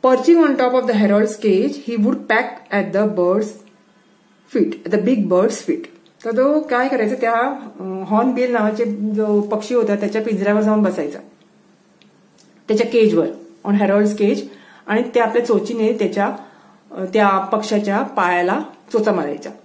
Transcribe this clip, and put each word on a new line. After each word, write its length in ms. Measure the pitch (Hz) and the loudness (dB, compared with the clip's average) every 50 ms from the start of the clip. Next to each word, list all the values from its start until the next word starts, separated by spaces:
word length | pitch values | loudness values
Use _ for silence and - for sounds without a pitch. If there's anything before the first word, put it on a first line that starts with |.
| - | 4
"Perching 420 | 254 254 247 - 330 339 330 320 | 2 2 4 4 4 6 6 6
on 100 | 285 269 | 4 2
top 160 | 262 254 247 | 2 0 2
of 100 | 247 254 | 2 0
the 140 | 233 226 226 | 0 2 2
Harold's 500 | 208 208 202 202 208 226 - - - - | 2 2 4 4 2 2 0 -4 -2 0
cage, 280 | 214 190 190 233 285 - - - - | 2 2 2 2 -2 -4 -6 -8 -6
he 60 | 233 | -2
would 220 | 220 202 247 - - - - | 0 0 0 0 -2 -2 -2
peck 460 | 220 226 254 - - - - - - 202 | -2 -2 -2 -4 -8 -14 -12 -4 -4 -4
at 180 | 185 165 170 | -4 -2 -2
the 180 | 196 214 214 214 | 0 0 0 0
bird's 340 | 180 175 175 185 214 214 208 - - - - _ _ _ _ _ _ _ _ _ _ _ _ _ _ _ _ - | 0 0 2 2 0 -2 -4 -8 -16 -20 -20 _ _ _ _ _ _ _ _ _ _ _ _ _ _ _ _ 0
feet, 160 | 160 - - - - - | 0 0 0 -2 -8 -6
at 60 | 170 208 | -2 -2
the 140 | 202 180 | 0 2
big 180 | 226 262 220 196 | 2 2 2 2
bird's 440 | 170 180 180 196 233 - - - - | 2 2 2 2 0 -2 -4 -4 -6
feet." 140 | 156 - - - - - _ _ _ _ - | -6 -6 -6 -14 -20 -20 _ _ _ _ -8
तर 60 | 226 | -4
तो 280 | 226 233 262 285 294 302 | -2 0 2 2 2 0
काय 280 | 302 - 247 240 254 | 0 0 -2 0 0
करायचा, 280 | 269 285 233 220 214 254 - | 0 0 0 0 -2 -2 -2
त्या, 120 | 233 226 233 233 247 277 285 - - - - - | -2 0 0 0 0 -2 -4 -8 -12 -18 -16 -12
अ, 240 | 185 190 190 190 190 | -10 -8 -8 -8 -4
हॉर्नबिल 460 | 165 208 214 240 262 247 254 247 247 | 0 0 2 2 2 0 0 0 0
नावाचे 340 | 240 233 208 214 214 208 233 208 208 208 208 214 208 | 0 0 0 0 0 -2 -2 -4 -2 -4 -4 -4 -2
जो 260 | 214 214 208 208 208 | -2 0 2 2 0
पक्षी 340 | 202 - 214 208 - - 247 | 0 0 -4 -6 -4 -2 0
होता 200 | 240 220 208 202 | 0 2 0 0
त्याच्या 260 | 202 208 202 208 220 | -2 -2 -4 -4 -4
पिंजऱ्यावर 400 | 214 226 214 190 196 202 202 214 | -2 -2 -2 0 0 0 2 2
जाऊन 220 | 214 214 214 214 208 | 2 2 2 2 2
बसायचा, 360 | 185 - - 147 147 - - - - - _ _ _ _ _ _ _ _ _ _ _ _ _ _ _ _ _ _ _ _ _ - _ _ _ _ | 0 0 -2 -6 -6 -8 -12 -16 -20 -20 _ _ _ _ _ _ _ _ _ _ _ _ _ _ _ _ _ _ _ _ _ -20 _ _ _ _
त्याच्या 200 | - 214 208 233 | -2 0 0 0
केजवर, 400 | 226 - 233 220 190 165 165 160 - - - - - - - - | 2 4 4 4 6 4 2 0 0 -4 -10 -18 -20 -20 -10 -2
on 80 | 196 202 | 0 2
Harold's 440 | 202 202 196 196 208 214 208 208 - | 2 2 4 4 4 2 2 2 2
cage, 180 | 208 202 254 - - - - - - - - - _ | 2 2 2 0 -4 -10 -16 -20 -20 -20 -20 -20 _
आणि 140 | - 208 226 247 - - | -2 -2 -2 -2 0 0
ते 40 | 240 | 0
आपल्या 260 | 233 220 226 240 233 | 2 2 0 -2 0
चोचीने 480 | - 220 196 208 - 233 226 220 220 240 | 2 0 0 0 -2 -4 0 0 0 0
त्याच्या, 420 | 214 208 180 - 208 196 233 - - - - - - - - _ _ _ _ | 0 -2 -2 0 -2 -2 -2 -4 -8 -14 -20 -20 -20 -20 -20 _ _ _ _
अ, 140 | - 190 190 185 185 | -12 -10 -10 -2 0
त्या 160 | 214 208 - | 2 4 4
पक्षाच्या 720 | 190 190 190 - - 214 214 - 220 202 208 202 196 214 | 2 0 0 -2 -4 -4 -2 -2 -2 -2 0 0 -2 -2
पायाला 580 | 269 - - - 185 175 180 175 175 180 202 285 311 - - - _ - - | -2 -2 -2 -2 0 0 0 0 0 0 -2 -4 -6 -10 -16 -20 _ -4 -2
चोचा 180 | - 208 214 | 0 0 0
मारायचा. 380 | 185 175 147 147 143 - - - - - - | 0 0 -2 -6 -8 -10 -12 -16 -18 -18 -20